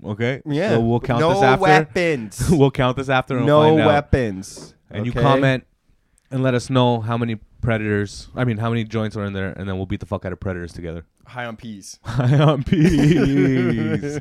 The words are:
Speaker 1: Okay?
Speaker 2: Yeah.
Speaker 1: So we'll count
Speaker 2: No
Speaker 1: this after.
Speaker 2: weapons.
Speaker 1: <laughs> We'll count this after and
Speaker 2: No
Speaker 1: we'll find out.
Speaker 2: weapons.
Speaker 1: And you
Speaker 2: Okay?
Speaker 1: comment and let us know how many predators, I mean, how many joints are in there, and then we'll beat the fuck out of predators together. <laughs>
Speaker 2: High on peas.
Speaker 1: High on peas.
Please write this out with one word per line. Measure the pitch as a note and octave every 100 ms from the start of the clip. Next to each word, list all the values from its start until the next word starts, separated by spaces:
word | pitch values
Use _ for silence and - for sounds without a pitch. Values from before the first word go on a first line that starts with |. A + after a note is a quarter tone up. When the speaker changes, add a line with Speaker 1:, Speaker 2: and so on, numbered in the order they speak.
Speaker 1:
Okay? | - G#2 A#2 C#3
Speaker 2:
Yeah. | D3+ C#3+ G#3
Speaker 1:
So | C3+
we'll | A#2 A#2+
count | - B2
Speaker 2:
No | D#3+
Speaker 1:
this | G3
after. | B2+ C3+
Speaker 2:
weapons. | F#3+ F#3 D#3 F#3+ E3+ C#3+ G#2+ - B2
Speaker 1:
<laughs> |
We'll | E3 C#3
count | - B2+ B2+
this | C3
after | C3 - B2+
and | C#3
Speaker 2:
No | D3+
Speaker 1:
we'll | D#3
find | D#3
out. | D3+
Speaker 2:
weapons. | D3 C#3+ C#3+ A2+ F#2+ G2 - - _ _
Speaker 1:
And | G#2 A#2+
you |
Speaker 2:
Okay? | A#2+
Speaker 1:
comment | C#3+ C3+ C3+ B2+ - _ _ _ _ _ _
and | C3
let | C3
us | B2 -
know | C3 B2 A#2
how | A2 A#2
many | A#2 A2 - -
predators, | B2 A2 G#2+ G#2 G2+ - -
I | B2
mean, | B2+ G#2+
how | A#2
many | A#2
joints | A2 A2+ G#2+ G#2+
are |
in | G2+
there, | G2 F#2+
and | - G2
then | F#2
we'll | F#2+
beat | G2+
the | F#2+
fuck | G2
out | F#2+
of | F2
predators | G2 F2 E2+
together. | E2+ E2+ E2 -
<laughs> | _ -
Speaker 2:
High | B2 A#2+
on | A2
peas. | A#2 G2+ - -
Speaker 1:
High | - A#2+ B2 C#3+
on | D3+ C#3+
peas. | - E3+ E3+ D3+ D3 E3 C#3 C#3 C3+ C3 A#2+ A2+ A2 - C#3+ D3